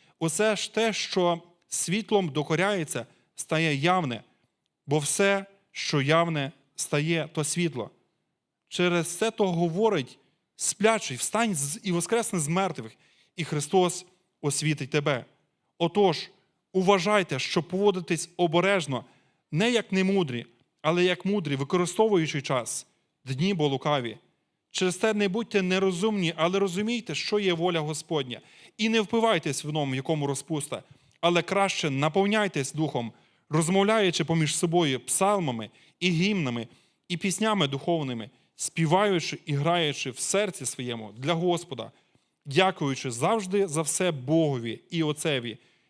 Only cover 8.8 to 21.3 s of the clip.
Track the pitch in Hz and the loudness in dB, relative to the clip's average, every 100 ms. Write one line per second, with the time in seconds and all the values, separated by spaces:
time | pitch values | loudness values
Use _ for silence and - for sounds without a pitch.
8.8 | 180 175 160 - 220 220 190 170 170 170 | 2 2 -2 -2 -2 0 0 2 0 2
9.8 | 220 185 127 - _ _ _ - - - | 2 2 -2 -10 _ _ _ -6 -6 0
10.8 | 214 220 - 123 - 214 233 165 143 185 | 2 2 0 -6 -2 0 0 0 -2 -4
11.8 | 196 170 170 226 - 180 147 175 190 143 | 0 0 2 0 0 -2 0 0 0 -4
12.8 | 110 - _ _ _ - 156 151 143 190 | -10 -16 _ _ _ -8 -4 -4 2 4
13.8 | 180 - - _ _ _ 147 - 151 143 | 4 0 -10 _ _ _ -4 -2 -2 -2
14.8 | 131 151 147 127 - _ _ _ _ _ | -2 0 0 -2 -4 _ _ _ _ _
15.8 | 170 208 190 147 - _ _ _ _ 185 | 0 4 2 2 -6 _ _ _ _ 0
16.8 | 185 202 180 208 185 131 - 180 - 190 | 4 4 4 2 2 -2 -2 -2 -2 0
17.8 | 208 185 170 165 - - 175 165 - 185 | 2 2 -2 -4 -4 -2 2 4 4 2
18.8 | 151 123 - _ _ _ _ 151 226 233 | 0 -6 -6 _ _ _ _ 0 2 2
19.8 | - 190 190 196 156 120 - _ _ _ | 0 0 2 2 0 -4 -10 _ _ _
20.8 | 151 175 180 180 185 | 0 2 2 2 0